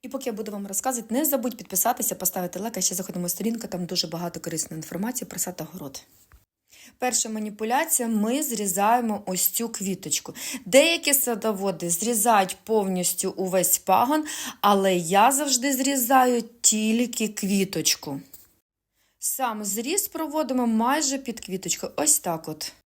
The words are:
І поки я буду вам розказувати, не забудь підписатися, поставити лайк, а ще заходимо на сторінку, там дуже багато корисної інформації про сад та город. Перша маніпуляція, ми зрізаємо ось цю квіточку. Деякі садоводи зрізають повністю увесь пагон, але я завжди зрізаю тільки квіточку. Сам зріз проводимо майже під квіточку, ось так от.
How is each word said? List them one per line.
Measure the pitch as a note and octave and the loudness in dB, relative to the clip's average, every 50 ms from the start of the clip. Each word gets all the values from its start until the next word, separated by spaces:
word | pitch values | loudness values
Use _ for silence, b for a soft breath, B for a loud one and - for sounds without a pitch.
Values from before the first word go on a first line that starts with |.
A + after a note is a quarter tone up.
І | - A#3+ | -10 -8
поки | - C4 - | -8 -6 -6
я | B3 | -6
буду | G#3+ G3+ G#3+ G#3 | -6 -6 -8 -8
вам | G#3 G3+ G3+ | -8 -8 -8
розказувати, | F#3+ F#3+ - - C4 B3+ A#3 A3+ - G#3+ | -6 -6 -2 -2 -2 -4 -4 -4 -2 0
не | C4 D#4+ | 0 2
забудь | D4 C#4+ B3+ A3+ B3 - | 2 0 0 -2 -4 -6
підписатися, | - F#3+ - F#3+ F#3 - A3+ B3 - G3 - G3 | -6 -12 -4 -2 0 2 2 0 0 -2 -4 -4
поставити | - F#3 F3+ - F#3+ F3+ F3 - F3+ | -2 -4 -2 -2 -2 -6 -4 -6 -6
лайк, | G3+ A#3 A3+ | -8 -6 -4
а | F#3+ | -2
ще | F3+ - F#3 | -2 -2 -2
заходимо | G3+ F#3+ - - F3+ | -2 -6 -6 -6 -4
на | F3 F3 | -4 -4
сторінку, | - - F#3 A3+ A3+ A#3 - | -4 -2 -2 -2 -2 -4 -6
там | - G3 F3+ F3+ | -6 -4 -6 -4
дуже | E3 F#3 F3 - | -2 -2 -2 -2
багато | E3+ D#3+ E3 F3 E3+ - E3 | -2 -6 -6 -6 -6 -8 -8
корисної | - - E3 D#3+ - - D#3+ D#3+ | -8 -6 -6 -6 -6 -6 -8 -12
інформації | D3+ - - E3+ G3+ A#3 B3 - - - | -10 -8 -6 -6 -4 -4 -6 -8 -10 -8
про | - F#3+ | -6 -6
сад | - F#3 F3+ | -6 -6 -6
та | - G#3 | -10 -12
город. | - - F#3 F#3+ C3+ C#3 - - _ _ _ _ _ - _ _ _ _ _ _ _ B B B B B _ | -12 -12 -12 -12 -12 -12 -14 -18 _ _ _ _ _ -20 _ _ _ _ _ _ _ B B B B B _
Перша | B3+ B3+ A#3+ - - A3+ | -2 0 0 0 -2 -2
маніпуляція, | A3 G#3+ G#3+ G#3+ G#3 - A3 A3 A#3+ C#4 E4 D#4+ - - A#3+ A3+ | -4 -6 -6 -6 -6 -6 -2 0 2 0 2 2 0 0 2 2
ми | A3+ G#3 G#3 A3 B3 D4 | 2 2 2 2 0 0
зрізаємо | D4+ C4+ A#3 G#3+ G#3 G3 F3+ G3 G3+ G#3+ A#3 B3 A#3 A3 G#3 G3+ - | -2 -2 -4 -4 -2 -2 0 2 4 4 4 4 2 -2 -4 -4 -4
ось | F#3+ F#3 F3+ - - | -4 -2 0 -2 0
цю | - - A#3 A3+ | 0 -2 -4 -4
квіточку. | A3+ - G3 G3 F#3 F3+ - D#3 D#3 - - - F3+ B B B B B3 B | -6 -6 -4 -4 -4 -4 -2 -4 -4 -4 -4 -8 -12 B B B B -10 B
Деякі | F#3 G3+ C4+ D4+ E4 E4+ E4 - D4+ C#4 | 6 6 6 8 6 2 2 2 2 2
садоводи | - - B3 A#3 G3+ A3+ A3 G#3 F#3 G3 G3 F3 D#3 E3+ E3+ | 2 2 0 -2 0 0 -2 -2 0 -2 -2 -2 -2 -2 -2
зрізають | E3+ - G#3+ A#3 A#3+ G#3+ G3 A#3+ A3 G3+ F#3+ F#3 - - _ | -2 0 0 0 0 2 4 6 6 6 4 2 -4 -10 _
повністю | - A3 G#3+ G3 F#3+ F#3 F3+ F3 - - - - F#3 | 0 2 2 2 2 0 0 0 0 0 0 -4 -4
увесь | - - F#3+ F#3 F3+ F#3+ E3+ - - - | -2 -2 -2 2 2 2 4 4 0 0
пагон, | _ - F#3+ F#3+ A#3+ B3+ D4+ D#4 D4+ D4+ B B B B B B | _ 4 4 4 6 4 2 0 0 -2 B B B B B B
але | - G3+ G#3 G3 F#3+ G3 F#3 | 4 4 4 6 4 4 2
я | F3+ E3+ D#3+ F#3 G3 A3 C4 | 2 2 4 6 6 6 6
завжди | C4+ C#4 D4+ C#4 C4 B3 A#3+ C#4+ | 6 2 0 0 0 0 2 0
зрізаю | C4+ B3 C4+ C#4 C#4 C4 A#3 A3 C4+ C4 B3+ B3+ B3 A#3+ A3+ - - _ | 0 2 2 2 2 2 2 4 6 6 6 6 4 2 0 -4 -14 _
тільки | - - A3 G#3+ G#3+ A3 A3 A#3 B3 A#3+ A#3+ - A3 G#3 | 2 2 4 4 2 2 2 2 2 0 -2 -4 -4 -4
квіточку. | G#3 - G#3 F#3+ G3+ G3 F#3+ F#3+ - E3 D#3 - - - - D3+ C#3 C#3 - _ - - - _ _ _ _ _ _ _ _ _ _ _ _ _ _ _ | -2 -4 -2 0 2 2 2 0 -2 0 0 0 0 0 -4 -8 -8 -10 -10 _ -20 -20 -20 _ _ _ _ _ _ _ _ _ _ _ _ _ _ _
Сам | - - - - C4 A#3+ A3 G#3+ G#3 | -6 -6 -2 -2 -2 -2 -2 -4 -4
зріз | G3+ G3+ A3 A3 C4+ F4 G#4+ - - | -4 -4 -4 -2 0 0 -2 -2 -2
проводимо | - D#4+ D#4+ D4 D4 D#4 D4+ A#3+ C4 B3+ B3 | -6 -6 -6 -2 -2 -2 0 0 0 2 2
майже | A#3 A3 A3 A3+ B3 C#4 D#4 D4+ C4+ C#4 C4+ | 2 2 4 4 4 2 2 0 0 -2 -4
під | C4+ B3 A3 - | -6 -8 -10 -8
квіточку, | - - F#3 F#3+ - F3 - - - - - | -8 -8 -8 -6 -4 -4 -4 -4 -6 -8 -4
ось | - D3 - - - | 0 2 2 2 2
так | - F3+ E3 E3 - D#3 | 0 -4 -6 -4 -6 -10
от. | D#3 D#3 - - - _ _ | -10 -10 -10 -12 -12 _ _